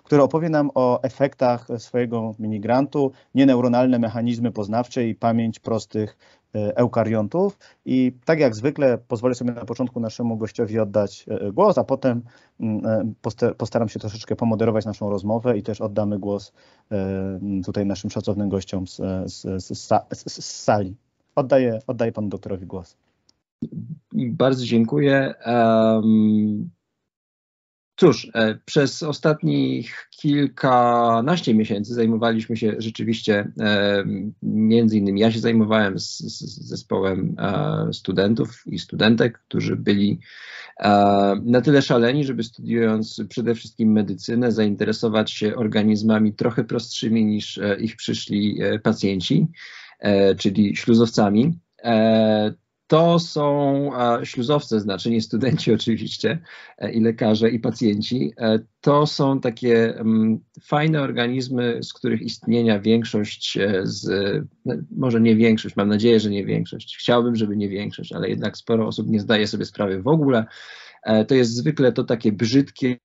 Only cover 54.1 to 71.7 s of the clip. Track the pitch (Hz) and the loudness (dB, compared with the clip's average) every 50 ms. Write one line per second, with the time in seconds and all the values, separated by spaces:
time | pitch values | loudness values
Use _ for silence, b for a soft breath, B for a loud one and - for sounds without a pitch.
54.1 | 117 127 - - - 131 120 117 147 147 - - 113 107 101 107 95 90 - 117 | 0 0 -2 -6 -6 -6 0 0 0 0 0 0 -2 -2 -2 -2 -4 -4 -2 0
55.1 | 117 113 110 - - 107 131 123 156 151 - 123 110 107 - 117 110 - 110 110 | 0 0 -2 -2 -2 -2 0 0 0 0 2 2 2 2 2 0 -2 -2 -4 -8
56.1 | - - - 110 139 165 B B B B B B B _ - - - 113 110 117 | -8 -4 -2 -2 -2 -2 B B B B B B B _ -8 -4 -2 2 2 2
57.1 | 113 - - 110 110 104 113 117 123 113 117 123 113 - 127 107 104 107 107 - | 2 2 2 2 4 4 2 2 2 0 -2 -4 -2 0 0 0 2 0 -2 -2
58.1 | 123 131 139 - - - 120 110 110 110 113 - _ _ - 147 143 147 151 151 | -2 -2 -4 -4 -4 -2 0 0 0 0 -2 -6 _ _ 2 2 4 4 4 2
59.1 | - - 143 135 135 131 127 127 113 - 127 120 117 113 113 113 113 - 113 113 | 0 0 0 2 2 0 0 -2 -4 -2 2 4 4 4 4 2 0 -2 0 2
60.1 | 110 110 110 110 113 113 - _ _ - - - 156 147 151 160 156 147 139 127 | 2 4 4 2 0 -2 -4 _ _ -20 -6 -2 0 0 2 2 2 0 0 -2
61.1 | 117 120 120 120 127 131 123 127 131 123 120 120 120 127 117 - - - - 120 | -2 -2 -2 -2 -2 -4 -4 -4 -4 -2 -2 -2 -2 -4 -6 -10 -10 -6 -2 -2
62.1 | 117 113 113 117 - - - 113 113 120 117 113 107 101 98 110 113 117 113 - | -2 -2 -4 -6 -10 -6 -2 0 0 2 4 2 2 2 2 2 2 2 2 0
63.1 | - 107 104 104 - - - - - - 98 101 101 92 101 113 110 101 101 101 | -2 -2 -4 -4 -6 -10 -10 -6 -2 -2 0 0 0 -2 -2 -4 -6 -6 -4 -2
64.1 | 95 98 98 101 98 101 98 - - _ _ 131 - - - - - - 135 123 | -2 0 0 0 -2 -4 -6 -8 -14 _ _ -6 -6 -6 -8 -10 -6 -2 0 0
65.1 | 117 113 113 117 110 110 117 113 110 107 - 92 - - 101 104 107 101 113 120 | 2 4 6 6 6 6 6 4 4 2 0 -4 -2 -2 0 2 2 4 4 6
66.1 | 117 107 104 104 101 101 95 - 110 110 110 - - - - - - - - 123 | 6 6 4 2 -2 -4 -4 -2 -2 -2 -4 -6 -8 -14 -16 -16 -16 -6 0 2
67.1 | 120 120 117 123 117 110 110 104 101 104 101 98 98 92 101 - - - 87 - | 2 4 2 2 0 0 0 -2 -2 -2 -4 -4 -4 -6 -6 -8 -10 -10 -14 -12
68.1 | - - 98 92 - 110 - 104 - - - - 117 113 110 113 113 - 107 110 | -8 -6 -4 -4 -4 -4 -4 -6 -8 -8 -4 -2 0 0 0 -2 -4 -6 -2 -2
69.1 | 113 107 98 90 113 107 107 104 - 101 87 - - - 104 95 95 95 92 135 | -2 -2 0 0 0 0 0 -2 -4 -6 -6 -8 -4 -4 -2 -2 -2 -2 0 2
70.1 | 156 165 143 139 127 110 113 B B B B B B B B B B B - 107 | 2 2 4 4 2 2 0 B B B B B B B B B B B -2 2
71.1 | 110 110 107 - 139 131 123 113 117 120 127 156 | 2 2 4 4 4 4 4 2 0 -2 -2 -2